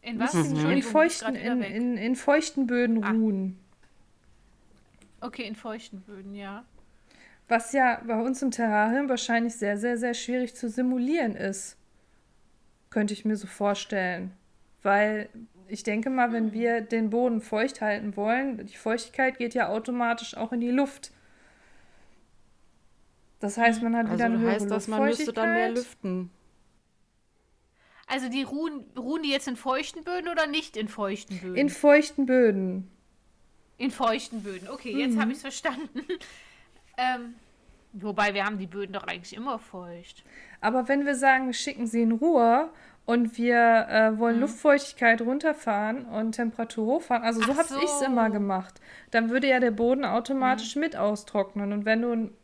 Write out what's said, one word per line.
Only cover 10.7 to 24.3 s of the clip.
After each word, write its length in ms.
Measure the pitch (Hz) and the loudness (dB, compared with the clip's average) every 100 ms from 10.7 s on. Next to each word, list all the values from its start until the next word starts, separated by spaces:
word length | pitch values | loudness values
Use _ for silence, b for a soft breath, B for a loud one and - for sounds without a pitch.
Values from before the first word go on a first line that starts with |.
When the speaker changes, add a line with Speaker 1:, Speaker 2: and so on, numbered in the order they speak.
| 220 254 254 247 339 240 | 0 0 2 0 2 0
Speaker 3:
ist. 420 | - 196 196 - - _ _ _ _ _ _ _ _ _ _ _ | -2 -4 -6 -10 -16 _ _ _ _ _ _ _ _ _ _ _
Könnte 240 | 220 208 | -2 -2
ich 100 | 208 | -2
mir 120 | 214 214 | -2 -2
so 100 | 196 | -6
vorstellen. 840 | - 202 202 - 208 180 180 185 - _ _ _ _ | -2 -2 -2 -4 -4 -2 -4 -8 -14 _ _ _ _
Weil 460 | 196 202 214 214 208 226 226 _ - | 2 4 4 0 -6 -14 -20 _ -14
ich 140 | 208 | -8
denke 280 | - 208 247 | -4 -2 0
mal, 220 | 262 240 | 0 2
wenn 140 | 226 220 | 2 -2
Speaker 1:
Hm. 40 | |
Speaker 3:
wir 280 | 214 233 233 | 0 0 0
den 260 | 220 226 220 | 0 -2 0
Boden 320 | 226 247 226 | 2 2 0
feucht 400 | - 208 254 - | -2 -2 -2 -2
halten 360 | 214 208 214 202 | -2 -2 -4 -4
wollen, 500 | 208 240 277 220 202 | 0 0 -2 -6 -12
die 100 | - | -8
Feuchtigkeit 640 | 226 233 - - 262 262 | -4 -4 -4 0 0 0
geht 160 | 240 | -4
ja 140 | 247 180 | 0 0
automatisch 680 | 214 226 247 233 233 233 - | -2 -4 -2 0 -2 -6 -8
auch 160 | 220 | -4
in 80 | 247 | -2
die 100 | 240 | 0
Luft. 400 | 254 277 - - b b b b b b b b b b b _ _ _ _ _ _ _ _ _ _ _ _ | 2 0 -4 -20 b b b b b b b b b b b _ _ _ _ _ _ _ _ _ _ _ _
Das 160 | 208 220 | -8 2
heißt, 260 | 233 226 | 2 4
man 140 | 233 233 | 0 0
hat 100 | 220 | 0
Speaker 2:
Also 80 | 220 | 2
Speaker 3:
wieder 80 | |
eine 80 | 233 | 2